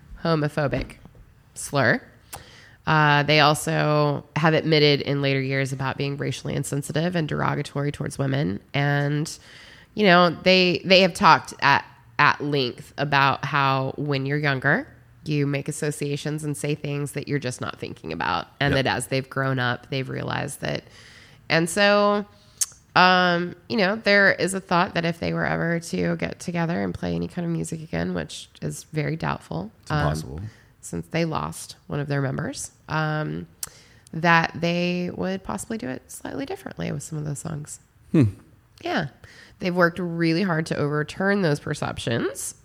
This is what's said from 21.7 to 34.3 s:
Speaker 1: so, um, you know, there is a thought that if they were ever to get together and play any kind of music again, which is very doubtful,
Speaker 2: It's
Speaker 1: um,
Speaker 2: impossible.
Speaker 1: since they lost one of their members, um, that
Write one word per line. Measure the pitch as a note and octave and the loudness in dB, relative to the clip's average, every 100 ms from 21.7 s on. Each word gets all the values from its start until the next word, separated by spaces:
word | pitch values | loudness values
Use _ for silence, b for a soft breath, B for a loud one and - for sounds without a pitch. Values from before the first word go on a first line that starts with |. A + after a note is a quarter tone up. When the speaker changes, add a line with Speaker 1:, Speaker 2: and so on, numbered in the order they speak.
Speaker 1:
so, | - G3+ G#3 G#3 G#3 G3+ B B B - - _ - | 2 4 4 4 2 -4 B B B -8 -8 _ 4
um, | F3+ F#3 F3+ F3 F3 - - | 6 6 4 2 -2 -8 -4
you | A#3 | 0
know, | F#3 A3 | 0 0
there | G3+ G3+ G3 | 2 4 4
is | - F3+ | 4 0
a | F#3+ | -4
thought | - E3+ F3+ | 0 0 2
that | E3+ E3 | 0 -2
if | E3+ | -2
they | F3 | -4
were | E3 D3+ | -2 -2
ever | D#3+ E3 E3+ | -2 -2 -2
to | E3+ F3+ E3+ E3+ | -4 -2 -2 -2
get | E3 - | -4 -8
together | - E3+ E3 F#3 | -6 -4 -2 -2
and | F#3+ | -4
play | E3+ F3+ | -4 -4
any | E3+ E3+ | -4 -4
kind | - E3+ | -6 -4
of | |
music | E3 E3 E3 | -4 -4 -10
again, | D#3 E3+ F3 | -8 -6 -4
which | F3 D#3 - - - | -4 -8 -12 -18 -12
is | D#3 D3+ - | -10 -10 -10
very | D#3 C#3+ D#3+ | -6 -4 -4
doubtful, | D3+ - - - A3 - | -4 -6 -8 -10 -10 -14
Speaker 2:
It's | - | -6
Speaker 1:
um, | D3+ | -2
Speaker 2:
impossible. | D3 D#3 D3+ D2+ G#2+ b b b | 0 -2 -6 -10 -12 b b b
Speaker 1:
since | - - - | -12 -10 -6
they | E3 | -4
lost | E3 D3+ D2+ E3 - - - | -2 -4 -6 -8 -14 -18 -10
one | D3 | -8
of | D3 | -4
their | C#3+ | -2
members, | C3+ D3 D3+ D4 - _ - | -2 -4 -6 -8 -12 _ -8
um, | D#3 D#3 D3+ D3+ D#3+ E3+ _ B B B B B | -4 -2 -4 -4 -8 -10 _ B B B B B
that | E3 E3+ | -2 4